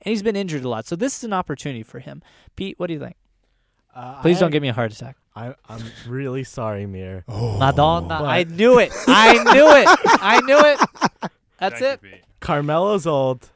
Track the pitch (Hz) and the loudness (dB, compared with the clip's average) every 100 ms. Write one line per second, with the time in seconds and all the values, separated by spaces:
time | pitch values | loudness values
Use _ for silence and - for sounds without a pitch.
0 | - 220 208 202 190 151 127 110 - 170 | -6 -4 -4 -4 -6 -6 -6 -8 -8 -6
1 | 262 - 233 190 - 143 151 123 107 123 | -6 -8 -8 -6 -6 -10 -10 -12 -14 -18
2 | 139 143 _ _ _ - 196 - 175 156 | -18 -20 _ _ _ -14 -12 -10 -10 -10
3 | 131 - _ _ _ _ _ _ _ 127 | -12 -18 _ _ _ _ _ _ _ -20
4 | 123 139 160 175 175 151 143 117 113 107 | -18 -4 -2 0 0 -2 -4 -4 -6 -8
5 | 117 - _ 107 120 - _ 113 113 110 | -18 -20 _ -18 -16 -18 _ -18 -18 -18
6 | 117 127 135 127 127 - 110 101 101 95 | -14 -10 -8 -10 -10 -10 -8 -8 -10 -12
7 | 92 92 - 107 117 104 135 139 151 170 | -12 -14 -12 -8 -6 -2 0 2 0 0
8 | 170 160 147 151 170 165 233 247 175 - | -4 -6 -4 -4 -4 0 4 6 4 0
9 | - 202 226 233 233 302 302 285 190 - | 2 6 6 6 6 6 8 8 8 4
10 | - 294 196 240 254 285 302 277 - - | 4 2 2 0 4 4 4 2 -2 -2
11 | - - 202 - _ _ 190 233 262 269 | -6 -6 -14 -18 _ _ -8 -4 -6 -6
12 | 98 92 _ _ - 147 147 156 196 208 | -14 -20 _ _ -6 -4 -2 -2 0 -2
13 | 156 143 131 127 - | -2 -2 -2 -4 -12